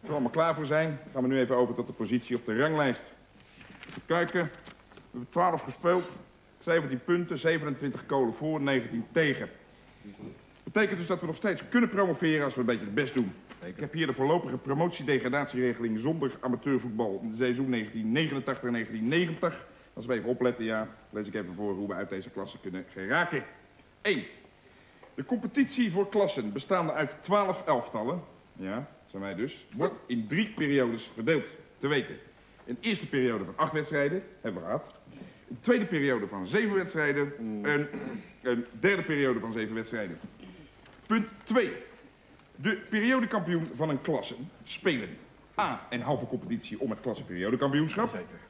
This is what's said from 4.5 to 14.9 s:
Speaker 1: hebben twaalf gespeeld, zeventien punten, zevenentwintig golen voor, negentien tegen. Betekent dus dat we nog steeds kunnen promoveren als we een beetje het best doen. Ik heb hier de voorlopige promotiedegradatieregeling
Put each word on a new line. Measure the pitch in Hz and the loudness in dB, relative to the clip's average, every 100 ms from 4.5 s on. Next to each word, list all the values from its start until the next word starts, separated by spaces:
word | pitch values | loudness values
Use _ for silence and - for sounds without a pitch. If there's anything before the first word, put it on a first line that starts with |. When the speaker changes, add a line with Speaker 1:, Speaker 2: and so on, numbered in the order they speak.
| - - - - - - | -4 -18 -20 -20 -20 -14
Speaker 1:
hebben | 123 123 | -12 -4
twaalf | 165 180 160 | 2 4 2
gespeeld, | - - 170 180 175 - - - - - | -4 0 4 4 2 -10 -18 -20 -20 -10
zeventien | - 170 143 127 - | 2 2 2 -4 2
punten, | 175 170 156 | 2 2 0
zevenentwintig | 165 165 151 131 143 - - | 2 2 0 -2 -4 -4 0
golen | 139 120 | 2 2
voor, | 110 151 156 | 2 -2 0
negentien | 139 135 113 117 113 | 4 2 2 -4 0
tegen. | 165 156 127 104 - - - - - 104 98 104 - - - | 2 2 2 -6 -10 -20 -20 -20 -20 -20 -16 -16 -16 -20 -16
Betekent | - 208 214 180 | -2 2 2 0
dus | 170 | -2
dat | 180 | -2
we | 170 | -2
nog | 160 | -2
steeds | 214 175 - | -2 -2 0
kunnen | 247 233 | 2 4
promoveren | 196 190 160 170 156 | 4 2 4 2 4
als | 143 | 2
we | 127 | 0
een | 120 | 0
beetje | 117 104 | 0 0
het | |
best | 107 135 | 0 0
doen. | 131 104 - - - 87 | 2 0 -2 -18 -14 -12
Ik | - | -8
heb | 147 | -6
hier | 160 156 | -2 -2
de | |
voorlopige | 131 135 175 - 131 | 2 4 4 2 -6
promotiedegradatieregeling | - 139 170 | -2 2 2